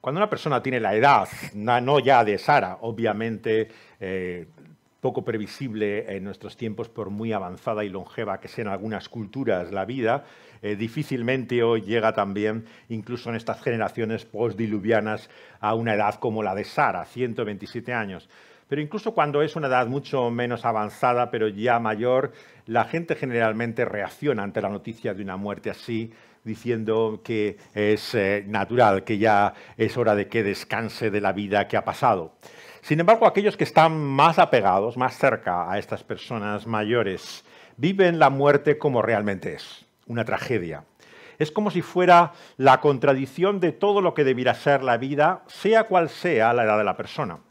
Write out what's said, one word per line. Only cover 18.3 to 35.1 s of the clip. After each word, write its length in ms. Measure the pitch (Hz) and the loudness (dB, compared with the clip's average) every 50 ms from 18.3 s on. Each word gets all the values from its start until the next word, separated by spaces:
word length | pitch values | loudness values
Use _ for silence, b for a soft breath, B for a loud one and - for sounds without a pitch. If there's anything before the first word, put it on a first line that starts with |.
| b b b b b b b | b b b b b b b
Pero 140 | b 143 147 | b -6 -6
incluso 320 | 151 147 - 214 - 151 | -6 -6 -8 -8 -8 -4
cuando 300 | - - 151 147 139 143 | 0 0 0 2 2 0
es 140 | 151 151 151 | 0 0 -2
una 100 | 165 151 | -4 -2
edad 220 | 135 127 127 127 113 | 0 2 2 2 0
mucho 420 | 131 143 139 - - 135 123 120 | -2 -6 -6 -4 -2 -2 -2 0
menos 340 | 120 117 123 120 120 - - | -2 -2 -2 -2 -4 -2 -2
avanzada, 680 | 117 113 110 104 104 98 - - 127 123 120 120 113 | -2 -2 -2 -4 -4 -4 -2 0 2 2 2 0 -2
pero 180 | - 117 107 110 | -2 -2 -2 -2
ya 300 | 101 101 110 120 120 117 | -2 -2 0 2 2 2
mayor, 520 | 117 110 107 104 117 123 127 131 131 123 B B B B B B B | 0 -2 -2 -2 0 0 2 0 0 -2 B B B B B B B
la 200 | - 113 120 110 | -2 0 0 0
gente 300 | - - 165 170 - 165 | 0 -2 -6 -4 -4 -6
generalmente 680 | - - 135 120 117 113 110 107 110 120 117 113 - 120 | -4 -4 -4 0 0 0 0 0 -2 -4 -4 -2 -2 -4
reacciona 580 | - 95 107 98 85 - - 135 147 127 107 | -2 -2 -6 -8 -8 -10 -4 -2 -2 -2 -2
ante 200 | 101 101 - 110 | -4 -4 -4 -4
la 80 | 101 98 | -4 -4
noticia 420 | 104 98 - 113 113 - - 117 | -6 -6 -10 -12 -14 -8 -8 -8
de 100 | 98 95 | -8 -6
una 140 | 104 98 92 | -8 -10 -10
muerte 320 | 95 101 101 101 90 - 107 | -8 -8 -8 -10 -8 -8 -10
así, 420 | 98 - - - 117 110 113 113 B B B B B B _ | -10 -10 -10 -6 -6 -6 -6 -8 B B B B B B _
diciendo 760 | 110 110 110 110 117 120 113 110 107 110 110 113 110 107 104 | -12 -12 -8 -4 -4 -4 -2 -2 0 0 0 0 0 -4 -8
que 360 | _ - 117 110 104 104 95 B B B _ | _ -4 -2 -2 -2 -2 -4 B B B _
es, 400 | 104 104 104 107 104 - - - | -2 2 2 2 0 -2 -4 -2
eh, 280 | 113 98 95 101 104 101 | 0 0 0 0 -2 -4
natural, 580 | 101 107 104 101 - 117 123 120 107 98 98 - | -4 -4 -4 -2 0 4 4 6 6 6 2 0
que 140 | - 110 98 | -2 -2 2
ya 340 | 107 110 107 101 101 98 B B B B B | 2 4 4 4 4 2 B B B B B
es 220 | B 113 104 - 127 | B -2 -2 0 0
hora 160 | 120 110 107 | 2 2 2
de 140 | 104 98 - | 0 -2 -2
que 140 | - 113 | -2 -2
descanse 680 | 107 101 98 - - _ - 104 113 107 - - 120 110 | -2 -2 -4 -6 -6 _ -6 -6 -4 -6 -8 -4 -4 -2
de 100 | 98 104 | -2 0
la 120 | 101 98 | -2 -2
vida 360 | 95 98 104 98 101 104 98 - | -2 -2 -4 0 0 0 0 2
que 80 | - | -2
ha 80 | 104 - | -2 -2
pasado. 520 | 110 101 - - 123 110 90 82 80 _ _ B B B B B B B B | -2 -4 0 2 2 2 2 -2 -10 _ _ B B B B B B B B
Sin 200 | - - 147 156 | -4 -2 0 2
embargo, 260 | 170 190 226 226 233 | 6 6 6 6 6
aquellos 320 | 220 220 196 208 208 - - | 4 4 4 0 0 0 0
que 60 | 160 | -2
están 340 | - - - 156 160 160 156 | 4 6 6 6 6 4 0
más 400 | 147 139 135 135 147 165 160 196 | -2 -2 4 4 4 6 6 6
apegados, 580 | 175 - - 123 98 98 92 98 101 120 117 | 4 6 6 4 4 4 4 4 2 0 -2
más 220 | 123 127 123 | -2 -2 -2